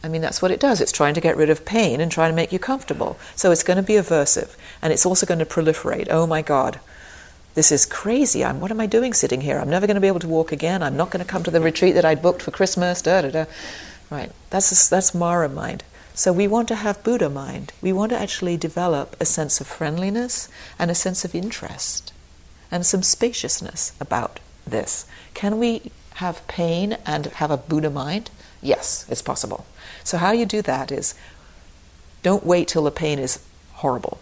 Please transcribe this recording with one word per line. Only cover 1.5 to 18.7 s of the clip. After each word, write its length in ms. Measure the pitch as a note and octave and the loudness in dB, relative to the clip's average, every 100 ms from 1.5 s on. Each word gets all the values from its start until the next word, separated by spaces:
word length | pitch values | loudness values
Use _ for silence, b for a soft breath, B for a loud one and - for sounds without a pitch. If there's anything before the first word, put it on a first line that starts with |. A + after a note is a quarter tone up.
of 140 | D3+ | 2
pain 360 | - G#3+ G3+ B2+ | 2 2 2 2
and 100 | E3 | -2
trying 220 | D#3+ E3 | 2 2
to 40 | D#3+ | 2
make 140 | E3 | 0
you 80 | F#3 | -2
comfortable. 600 | - C4+ - - - - B - | -2 -6 -4 -4 -4 -6 B 0
So 160 | F#3+ | 4
it's 100 | E3+ | 4
gonna 200 | - F3+ | 4 2
be 120 | F#3+ | 4
aversive, 640 | G#3+ F3 E3 C#3+ - - - B B | 2 4 2 4 0 -2 -10 B B
and 100 | D#3+ | 0
it's 140 | D#3 F3+ | 2 4
also 200 | F#3 F#3 | 4 2
gonna 200 | E3+ D#3 | 0 0
proliferate. 640 | - D#3+ D#3 - - - | 2 2 2 0 -4 0
"Oh 160 | D#3+ E3 | 2 4
my 160 | D#3+ | 0
God, 380 | D#3 C#3+ C3 - - B B B B B - | 2 2 2 -2 -14 B B B B B -6
this 160 | - D#3 | 2 4
is 160 | C#3+ - | 4 2
crazy. 560 | - G3+ A#3+ C#4+ - | -2 0 2 2 2
I'm, 160 | B2+ C3 | 0 -2
what 120 | F3+ | -4
am 100 | A3 | -4
I 60 | G#3+ | 0
doing 260 | A3 B3+ | 2 2
sitting 300 | A3+ C3+ B2+ | 0 0 0
here? 160 | C#3+ C#3 | 0 -2
I'm 120 | C3 | 0
never 160 | E3+ G#3 | 0 2
gonna 140 | G3+ | 4
be 80 | G3 | 4
able 120 | F3+ | 2
to 80 | E3 | 0
walk 220 | D#3+ D#3+ | 0 0
again. 320 | D3 D#3+ F#3 | 0 0 0
I'm 140 | D3 C#3 | -2 -2
not 140 | E3 | -2
gonna 160 | F#3 F3+ | -2 -4
come 180 | F#3+ | -4
to 60 | F3 | 2
the 80 | E3 | 2
retreat 340 | E3 E3 F3+ | 2 4 4
that 120 | F3+ D#3+ | 6 4
I'd 160 | D#3 | 4
booked 200 | E3+ F3 | 2 2
for 80 | - | -4
Christmas, 500 | - F#3+ - F3+ F3+ | 0 0 2 0 0
da, 200 | - F#3 | 2 2
da, 100 | D3+ | 2
da." 140 | D#3 D#3 B B B B B - | -2 -4 B B B B B -12
Right, 240 | D3 - - - | -10 -10 -14 -4
that's, 400 | F#3 F#3+ F3 - | 0 2 4 4
that's 260 | F#3 F#3 | 4 2
Mara 340 | F3 E3+ F3 D3+ | 0 0 2 0
mind. 360 | C#3 - - - B B - | -2 -8 -8 -12 B B -2
So 160 | - | 2
we 160 | F3 G3+ | 4 2
want 180 | A3 A#3 | 2 0
to 60 | |
have 300 | A3 G#3 G3+ | -2 -2 -2
Buddha 260 | - A#3+ D#3+ | 0 0 0
mind. 420 | C#3 C3+ B2+ - - | -6 -8 -10 -12 -6
We 120 | F#3 | -2
want 180 | F#3+ A3 | 0 0
to 80 | B3 | -2
actually 380 | G3+ - F3+ E3+ | -4 -4 -2 -2
develop 580 | E3 | -4